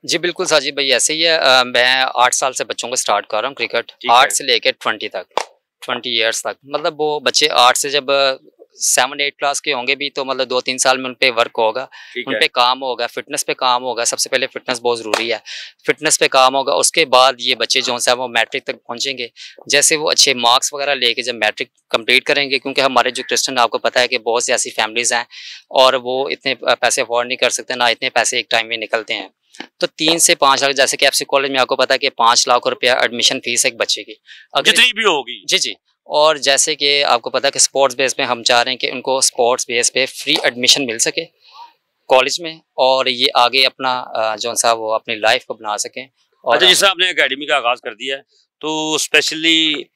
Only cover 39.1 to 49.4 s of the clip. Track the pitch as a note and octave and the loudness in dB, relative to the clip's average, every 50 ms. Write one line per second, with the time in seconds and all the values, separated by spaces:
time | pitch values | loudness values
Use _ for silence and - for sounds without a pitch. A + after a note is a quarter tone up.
39.1 | C3 C3+ B2+ - _ - B2 A#2 B2 B2+ - - A#2+ A#2 A#2+ - - C3 C3 B2+ | -2 0 0 -2 _ 2 2 2 2 0 -2 -2 -2 0 0 0 0 0 -2 -2
40.1 | - - - C#3 D3+ D#3+ - D3 B2 A#2+ B2 B2+ - D3 C#3 A#2+ A2 A#2 - D#3+ | -4 -10 -2 -2 -2 0 0 -2 -2 0 0 2 2 2 0 -4 -2 -2 -2 -2
41.1 | - - E3 - _ _ _ _ - - - - _ _ _ _ _ _ _ _ | -2 -4 -8 -8 _ _ _ _ -20 -20 -20 -20 _ _ _ _ _ _ _ _
42.1 | C3+ C3 B2+ C#3 C#3 - E3+ D#3+ D#3+ D#3+ _ _ _ - C3+ C3 C3 C3 C3 B2+ | 4 4 4 2 -2 -6 -8 -10 -12 -14 _ _ _ 0 2 2 2 2 0 -2
43.1 | B2 A#2+ B2+ C#3 - B2+ B2 A#2+ B2 C3+ C3 B2+ - - C3 C3 B2+ B2 B2+ - | 0 0 0 2 4 4 2 4 4 2 2 2 0 -2 -4 -2 -2 -4 -6 -6
44.1 | - B2+ A2 A2 A2 G#2 A#2 A#2+ A2+ G#2+ - A#2+ A#2 A2+ A2 A2 A2 A2 _ - | -4 -2 -2 -2 -2 -4 -6 -6 -4 0 2 2 0 0 0 -2 -2 -4 _ -4
45.1 | A#2 G#2+ G#2 A2 A#2+ B2+ - _ B2+ A2+ A2+ G#2+ G#2 G2+ - A#2+ _ B2+ C3 C3+ | -6 0 2 2 2 2 -2 _ -14 -10 -6 -6 -6 -6 -6 -8 _ -14 -16 -16
46.1 | _ _ _ _ _ _ - C3 A#2+ D3+ F3+ F#3 F3+ D#3 F#3 G3 F#3+ E3+ F#3 F#3 | _ _ _ _ _ _ 0 0 2 4 4 4 4 4 4 2 2 0 -2 -2
47.1 | E3+ D3 D3+ C3 C3+ C#3 D3 D3 D3+ C#3 A2+ A#2 B2+ A#2+ _ B2 A2 G2+ B2 C3 | 0 0 0 -2 -2 -6 -4 -2 0 0 2 0 -2 -2 _ -12 -12 _ -8 -8
48.1 | C#3 C#3 C#3+ _ _ _ _ _ _ _ - D#3 D#3 D#3 D#3 D#3 D#3 D3+ - - | -8 -8 _ _ _ _ _ _ _ _ -8 -6 -4 -4 -2 -2 -2 -2 -2 0
49.1 | - D3+ C#3+ - D#3 D#3 | 0 0 0 0 -6 -2